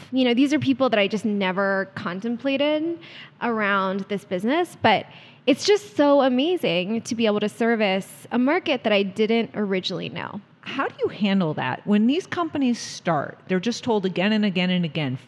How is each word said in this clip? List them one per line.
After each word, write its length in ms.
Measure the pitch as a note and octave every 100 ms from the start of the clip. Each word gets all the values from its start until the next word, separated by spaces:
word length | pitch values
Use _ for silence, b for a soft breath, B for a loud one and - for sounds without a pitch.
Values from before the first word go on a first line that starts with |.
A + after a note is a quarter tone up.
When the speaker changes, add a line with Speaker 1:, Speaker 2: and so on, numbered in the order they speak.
| -
Speaker 1:
You 140 | B3+ B3
know, 80 |
these 200 | A#3+ C#4
are 60 | D4
people 300 | B3+ B3+ C4
that 100 | A3+
I 80 | G3
just 160 | G#3 A3
never 640 | G3+ F#3 F#3 G3 F#3+ F#3+ -
contemplated 1040 | F#3 F#3 A3+ A#3 C#4 C4+ D4 D#4 E4 E4 B B B -
around 600 | A#3+ A3 G3+ G3+ F#3+ G3 G3
this 160 | G3+ -
business, 500 | F#3 G#3+ D#4+ E4+ -
but 240 | A3+ F#3+ - B B B -
it's 180 | C#4+ -
just 300 | G4+ - -
so 260 | C#4+ C#4+
amazing 800 | C4 B3 D#4 F4+ F3+ E3+ F3+ A3+
to 120 | - A#3
be 100 | A3
able 140 | G#3
to 80 | G#3
service 760 | - A#3 A3+ G#3 F#3+ - - -
a 60 | B3
market 440 | B3+ F4 F4+ B3+
that 80 | A3
I 120 | G3+
didn't 480 | G3+ G#3 G#3+ A#3 A3
originally 560 | - G3+ F#3+ F3+ E3+ E3+
know. 320 | D#3+ C#2 G#3 - _
Speaker 2:
How 260 | - C4+ G4
do 80 | -
you 60 | A4
handle 440 | - G3+ G3 D#3+
that? 320 | D3 B2+ - F#3
When 220 | G#3 A3+
these 180 | D#4+ -
companies 500 | F4+ E4 D#4 B3+ A#3
start, 580 | - - F3+ D3+ - - -
they're 120 | F#3
just 240 | A3+ -
told 220 | - G#3+ F#3+
again 280 | F3 G3
and 100 | G#3+
again 280 | G#3 F3+ F3+
and 120 | F3+
again, 320 | E3 D#3+ C#3 B2+